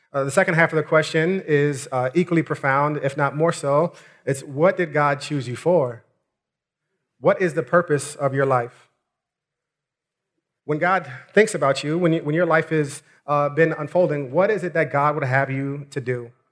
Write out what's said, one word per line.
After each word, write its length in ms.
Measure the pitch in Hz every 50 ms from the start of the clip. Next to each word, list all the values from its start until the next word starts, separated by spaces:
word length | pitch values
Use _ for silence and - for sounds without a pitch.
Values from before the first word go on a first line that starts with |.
| _ _
Uh, 120 | - 139 135
the 60 | 139
second 240 | - 190 185 190 170
half 180 | 160 165 -
of 40 | 160
the 60 | 156
question 600 | 147 - 165 156 151 - - 160 160 175 190 190 -
is, 420 | - 151 143 143 147 143 127 - -
uh, 180 | 135 127 123 127 131
equally 280 | 170 175 - 170 165
profound, 560 | 151 - 147 - - 139 135 143 143 147 151 143
if 180 | - 143 -
not 200 | 151 143 139 123
more 160 | 151 160 170
so. 420 | 165 - - 139 143 147 170 170 - - - - _ _ -
It's, 160 | 135 139 135
what 340 | - - 131 139 165 190 185
did 160 | 180 175 160
God 280 | 143 151 147 143 143 139
choose 280 | - - 151 143 120 127
you 80 | 123
for? 480 | - - 160 180 165 135 123 117 117 _ _ _ _ _ _ _ _ _ _ _ _ _ _ _ _ _ _ _ _ _ _ _ _
What 220 | 123 170 202 196
is 140 | 190 170 139
the 80 | 160
purpose 520 | 131 - - 175 170 - 147 139 - - -
of 200 | - 143 135 127
your 100 | 139 139
life? 440 | 135 131 123 120 120 - - _ _ _ _ _ _ _ _ _ _ _ _ _ _ _ _ _ _ _ _ _ _ _ _ _ _ _ _ _ _ _ _ _ _ _ _ _
When 140 | 135 151 151
God 320 | 170 175 190 185 170 131 127 - - _
thinks 220 | - 202 214 214 -
about 280 | 156 143 139 139 -
you, 140 | - 147 156
when 160 | 175 180 165
you, 100 | 160 165
when 120 | 139 147 151
your 120 | 170 180
life 220 | 165 156 160 160 -
has, 340 | 160 156 147 135 123 - - _ _ _ _
uh, 220 | 143 147 147 147 143
been 240 | 139 156 165 160
unfolding, 600 | 160 156 151 - - 180 180 151 151 143 139 123
what 180 | 131 170 190 208
is 140 | 214 180 160
it 100 | 175 156
that 180 | 165 156 131
God 220 | - 143 143 151 147
would 100 | 156 143
have 260 | 127 127 135 135 131
you 360 | 135 135 139 139 139 143 143 -
to 100 | - 139
do? 320 | 117 127 127 120 120 117 - _ _ _